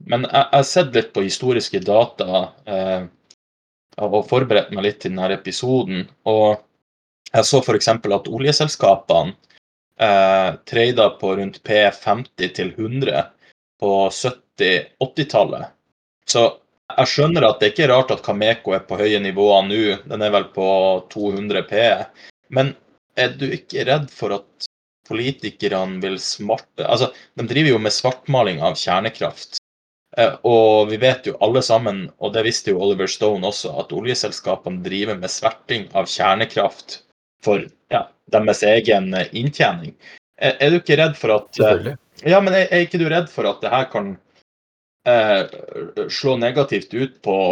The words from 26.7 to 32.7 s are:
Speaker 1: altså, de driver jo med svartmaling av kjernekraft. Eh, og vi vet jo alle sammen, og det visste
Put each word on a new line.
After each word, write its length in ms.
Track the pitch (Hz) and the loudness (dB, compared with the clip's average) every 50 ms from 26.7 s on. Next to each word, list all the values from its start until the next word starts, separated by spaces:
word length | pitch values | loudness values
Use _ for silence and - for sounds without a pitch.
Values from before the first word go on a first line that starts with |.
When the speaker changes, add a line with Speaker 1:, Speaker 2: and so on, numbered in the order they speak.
| _ - - - | _ -8 -2 -2
Speaker 1:
altså, 220 | - 113 127 - - - - _ _ | 0 0 0 -2 -4 -10 -20 _ _
de 80 | - 120 110 | -10 -8 -4
driver 260 | - 139 156 147 127 | 0 0 2 2 2
jo 60 | 107 107 | 2 2
med 80 | 107 - | -2 -4
svartmaling 720 | - - 127 131 - _ - 139 131 117 98 90 76 80 | -2 -2 -2 -4 -4 _ -2 0 2 2 2 0 0 -2
av 140 | 87 85 - | -2 -2 -2
kjernekraft. 800 | - - 90 92 104 113 - - 85 82 - - - - - - - _ _ _ _ _ _ _ _ _ - | -2 0 0 0 0 -2 -6 -6 -6 -6 -6 -8 -16 -14 -14 -14 -14 _ _ _ _ _ _ _ _ _ 0
Eh, 160 | - 117 - - - - 123 | 2 2 2 2 0 0 2
og 400 | 120 113 110 110 107 107 107 104 | 4 6 6 6 6 4 4 2
vi 80 | 110 107 | 0 0
vet 280 | 123 131 127 127 - - | 0 0 0 0 -4 -8
jo 80 | - - - | -4 0 0
alle 160 | 110 120 131 127 | 2 2 0 2
sammen, 420 | - 117 113 120 107 98 98 90 76 - _ - | 2 2 2 2 0 -4 -6 -8 -10 -12 _ -8
og 80 | 104 104 | -4 -2
det 140 | 113 107 113 | -2 -2 -2
visste 240 | 113 - - 107 | -2 -4 -2 -2